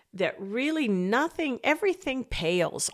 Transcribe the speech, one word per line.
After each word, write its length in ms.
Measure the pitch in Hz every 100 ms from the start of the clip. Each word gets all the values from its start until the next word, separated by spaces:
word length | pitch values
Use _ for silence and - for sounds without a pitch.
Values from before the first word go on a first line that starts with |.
| _ 185
that 200 | 170 -
really 480 | 196 220 285 320 247
nothing, 720 | 190 185 233 320 - 311 240
everything 580 | - 311 403 339 - 262
pales. 640 | 233 - 165 180 165 - -